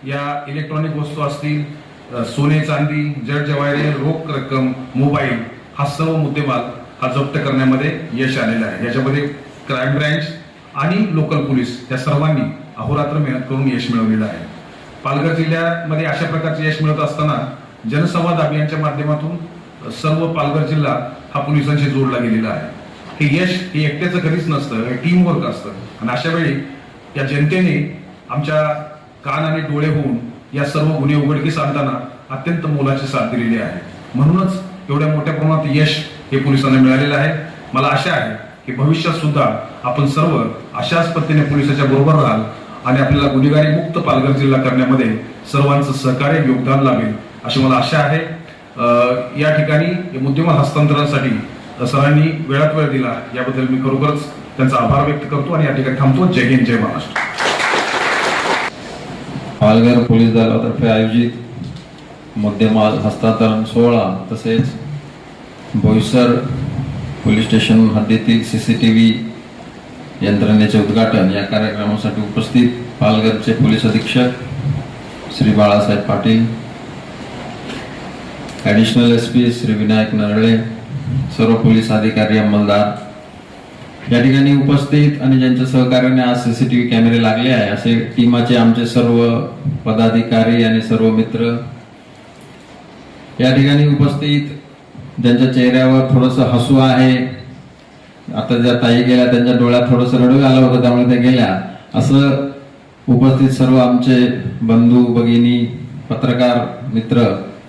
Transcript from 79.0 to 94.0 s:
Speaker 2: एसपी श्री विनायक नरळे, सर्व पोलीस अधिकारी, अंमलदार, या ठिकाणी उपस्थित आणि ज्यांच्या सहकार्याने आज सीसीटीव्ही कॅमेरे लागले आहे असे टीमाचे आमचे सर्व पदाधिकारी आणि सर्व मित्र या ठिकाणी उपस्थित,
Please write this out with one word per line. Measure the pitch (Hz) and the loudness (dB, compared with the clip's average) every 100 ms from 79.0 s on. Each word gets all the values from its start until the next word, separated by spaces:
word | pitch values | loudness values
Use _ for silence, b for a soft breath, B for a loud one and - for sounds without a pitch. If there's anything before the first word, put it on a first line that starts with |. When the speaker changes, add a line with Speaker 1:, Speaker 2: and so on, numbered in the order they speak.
| 120 | 4
Speaker 2:
एसपी | 113 - 123 120 | 4 2 2 2
श्री | 117 107 | 0 -2
विनायक | 104 107 110 107 107 | 0 2 2 2 0
नरळे, | 104 104 226 226 226 - - - - - - - | 0 2 4 2 0 -10 -12 -10 -4 -4 -4 0
सर्व | 220 226 | 2 4
पोलीस | - 110 113 | 4 4 4
अधिकारी, | 110 107 110 107 110 | 2 2 0 2 2
अंमलदार, | 104 104 104 101 104 - - - - - - - - - - - - | 2 2 2 2 2 -2 -12 -18 -20 -20 -20 -20 -20 -20 -20 -16 -2
या | 120 | 2
ठिकाणी | 127 135 139 139 | 4 4 6 4
उपस्थित | 143 143 - 147 147 143 | 4 2 4 4 4 2
आणि | 131 131 | 2 4
ज्यांच्या | 127 127 127 | 4 2 2
सहकार्याने | 131 123 127 127 131 | 2 4 2 4 2
आज | 123 123 | 2 0
सीसीटीव्ही | 123 113 131 123 120 | -2 0 2 2 2
कॅमेरे | 113 117 117 | 4 4 4
लागले | 113 110 123 | 2 2 2
आहे | 123 101 | 2 0
असे | 104 117 113 - - | -2 0 0 0 2
टीमाचे | 120 120 117 120 | 4 4 2 4
आमचे | 113 113 117 | 4 4 2
सर्व | - 117 117 117 117 - - - - 110 | 2 2 4 4 2 -4 -6 -6 -6 -2
पदाधिकारी | 110 117 117 113 113 117 117 | 2 2 2 2 2 4 4
आणि | 113 113 | 4 2
सर्व | 110 113 113 | 2 2 2
मित्र | 110 113 117 117 117 - - - - - - - - - - - - - - - - - - | 2 0 0 -2 -2 -8 -16 -20 -20 -20 -20 -20 -20 -20 -20 -20 -20 -20 -20 -20 -20 -20 -2
या | 127 135 | 2 4
ठिकाणी | 139 143 147 | 4 4 4
उपस्थित, | 139 | 4